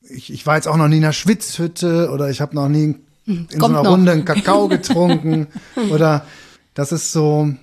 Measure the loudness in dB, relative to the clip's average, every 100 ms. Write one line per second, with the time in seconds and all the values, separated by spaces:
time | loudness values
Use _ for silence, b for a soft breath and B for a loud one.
0 | _ -20 -16 -8 0 0 2 2 4 4
1 | 2 0 0 0 -2 -6 -6 -4 -2 0
2 | -2 -2 -4 -4 -6 -2 0 2 0 -2
3 | _ _ -6 -6 -6 -4 0 2 4 4
4 | 4 2 0 -2 2 2 2 0 0 0
5 | 2 2 0 -2 -4 B B -6 -2 2
6 | 2 0 B B B B B -8 -6 -4
7 | -4 0 0 2 0 -4